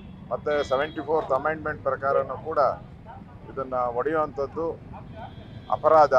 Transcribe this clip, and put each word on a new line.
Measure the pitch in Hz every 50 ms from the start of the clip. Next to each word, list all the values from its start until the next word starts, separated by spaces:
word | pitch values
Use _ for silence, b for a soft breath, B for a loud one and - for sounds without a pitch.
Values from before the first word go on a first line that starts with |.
| - - - - - -
ಮತ್ತೆ | 120 123 - 151 147 147 135
ಸೆವೆಂಟಿ | - 131 135 147 156 - 156 139
ಫೋರ್ತ್ | 143 160 156 - -
ಅಮೆಂಡ್ಮೆಂಟ್ | 135 135 147 156 160 156 151 151 143 143 -
ಪ್ರಕಾರನೂ | 135 131 127 135 139 139 139 135 135 131
ಕೂಡ | - - 156 160 151 135 113 85 - - - - - - - - - - - - - - - -
ಇದನ್ನ | 135 131 131 127
ಒಡೆಯುವಂಥದ್ದು | 127 123 123 117 120 127 151 160 156 151 147 147 143 139 - - 151 165 165 - - - - - - - - - 220 240 - - - - - - - - -
ಅಪರಾಧ | 107 - - 156 160 156 147 135 135